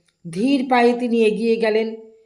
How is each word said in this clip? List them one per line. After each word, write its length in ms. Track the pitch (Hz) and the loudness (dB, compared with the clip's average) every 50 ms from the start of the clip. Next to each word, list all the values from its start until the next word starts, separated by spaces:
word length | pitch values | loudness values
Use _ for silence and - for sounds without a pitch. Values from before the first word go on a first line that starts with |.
| _ _ _ _ - 175 | _ _ _ _ -16 -10
ধীর 360 | 160 180 226 269 285 262 - 254 | -6 -2 0 0 0 0 0 0
পায়ে 240 | 254 240 240 240 240 | 2 2 4 2 2
তিনি 320 | 240 247 240 233 233 226 | 0 -2 -2 0 2 2
এগিয়ে 300 | 214 208 185 226 226 226 | 2 2 0 0 0 0
গেলেন। 400 | - 220 220 214 220 226 226 220 - - - - - _ | 0 0 0 0 0 -2 -4 -6 -10 -16 -20 -20 -20 _